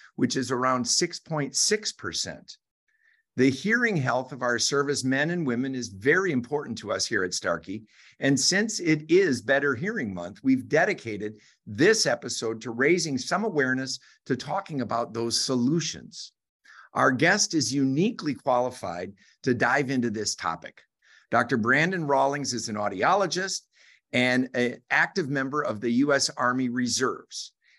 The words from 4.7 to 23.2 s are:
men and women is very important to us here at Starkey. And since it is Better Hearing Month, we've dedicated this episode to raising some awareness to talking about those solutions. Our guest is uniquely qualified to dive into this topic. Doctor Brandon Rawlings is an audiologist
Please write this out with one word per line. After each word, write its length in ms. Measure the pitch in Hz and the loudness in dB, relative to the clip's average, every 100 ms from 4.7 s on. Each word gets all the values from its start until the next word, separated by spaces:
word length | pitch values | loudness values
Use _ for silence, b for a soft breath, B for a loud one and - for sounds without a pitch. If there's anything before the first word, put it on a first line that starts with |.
| 143 143 143 127 | 0 0 0 0
men 240 | 135 151 | 0 0
and 180 | 175 143 | 0 -2
women 260 | 120 135 | -2 -2
is 140 | 131 113 | -6 -8
very 460 | 95 120 175 190 | -2 2 4 2
important 440 | 131 120 147 143 107 | -2 -2 -4 -4 -8
to 120 | 104 | -4
us 140 | 98 - | -4 -2
here 180 | 107 | -2
at 100 | 90 | -2
Starkey. 500 | - 95 85 95 107 - b b b | -2 -2 -2 -4 -12 -12 b b b
And 180 | 135 139 | 0 2
since 440 | - 185 220 220 | 2 2 0 -2
it 280 | 170 156 156 | 0 0 4
is 320 | 175 185 120 | 4 4 2
Better 340 | 107 139 143 117 | 2 2 2 0
Hearing 380 | 190 226 113 | -4 -4 -6
Month, 260 | 90 87 - | -6 -10 -4
we've 240 | 135 131 107 | 2 2 2
dedicated 680 | 143 190 185 113 101 107 107 b b - | 2 2 0 -6 -6 -8 -10 b b -12
this 400 | 104 180 220 - | 4 4 6 2
episode 540 | 123 131 - 113 117 | 0 -4 -6 -4 -4
to 100 | 127 | -6
raising 460 | 117 143 180 160 131 | 0 2 2 0 -4
some 280 | - 180 220 | -2 -2 0
awareness 540 | 156 127 131 131 - b b - | 0 2 0 -4 -8 b b -4
to 100 | 131 | -4
talking 460 | 143 190 - 147 | -2 -6 -4 -6
about 320 | 113 117 120 | -2 -2 -2
those 260 | 113 117 110 | -4 -2 -2
solutions. 920 | - 127 120 165 156 69 60 - - _ _ _ B B B | 0 2 2 2 0 -8 -14 -18 -18 _ _ _ B B B
Our 180 | - 135 | 2 2
guest 420 | 127 165 202 - | 4 4 4 2
is 200 | 165 113 | 0 0
uniquely 600 | 139 135 135 214 233 151 | 2 2 2 2 0 -4
qualified 800 | 131 139 123 123 123 95 87 95 - b b | -4 0 2 0 -4 -10 -8 -10 -12 b b
to 100 | 135 | 0
dive 360 | 117 120 135 131 | 2 2 2 2
into 200 | 131 120 | 0 0
this 260 | 107 104 - | -2 -4 -4
topic. 460 | 92 82 - - _ _ b b b | -6 -6 -10 -20 _ _ b b b
Doctor 240 | 117 120 123 | 0 2 0
Brandon 500 | 110 139 165 185 147 | 2 4 2 0 2
Rawlings 480 | 135 135 143 131 | 2 2 0 -4
is 140 | 120 110 | -6 -6
an 80 | 104 | -4
audiologist 880 | 104 95 131 196 | -4 0 2 2